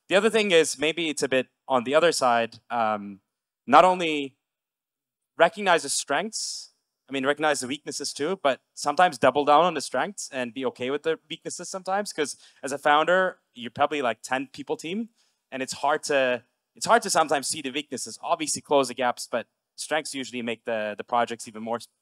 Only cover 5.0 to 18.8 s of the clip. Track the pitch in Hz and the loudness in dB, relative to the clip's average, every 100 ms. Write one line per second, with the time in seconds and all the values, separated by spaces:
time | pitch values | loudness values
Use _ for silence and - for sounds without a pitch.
5 | _ _ _ - 170 202 196 165 139 - | _ _ _ 4 4 4 2 2 2 -4
6 | - 143 214 - - - - _ _ _ | -2 -2 -2 -6 -10 -12 -16 _ _ _
7 | _ 135 135 147 151 139 123 151 151 - | _ -2 0 2 0 0 -4 -8 -10 -10
8 | 139 - 147 190 139 120 _ - 147 143 | -10 -6 -4 0 0 -2 _ -6 -2 4
9 | 180 135 131 135 143 147 180 156 - 127 | 4 4 2 4 6 6 6 0 -4 -4
10 | 170 - - 135 123 113 127 117 127 143 | -4 -6 -10 -6 -6 -4 -6 -4 -4 -2
11 | 160 156 - - 156 - 175 190 185 196 | -2 -4 -8 -14 -12 -12 -10 -10 -4 -4
12 | 202 - 147 - - _ 135 139 151 147 | -4 -4 -6 -8 -20 _ -8 -2 2 4
13 | 160 185 185 - _ - 117 - 147 143 | 4 2 0 -4 _ -14 -10 -2 0 0
14 | 123 110 - 131 139 - 139 - 156 202 | -2 -4 -4 -4 -4 -10 -8 -8 -6 -8
15 | 226 _ _ _ _ 131 131 - 139 151 | -8 _ _ _ _ -8 -8 -4 -2 -2
16 | - 139 127 123 - _ _ - - 226 | 0 0 0 -2 -6 _ _ -6 2 2
17 | 202 180 156 151 131 156 135 139 147 120 | 4 0 2 0 -2 -6 -6 -6 -6 -8
18 | - - 139 165 156 135 - 143 | -10 -10 -4 -2 -2 -6 0 2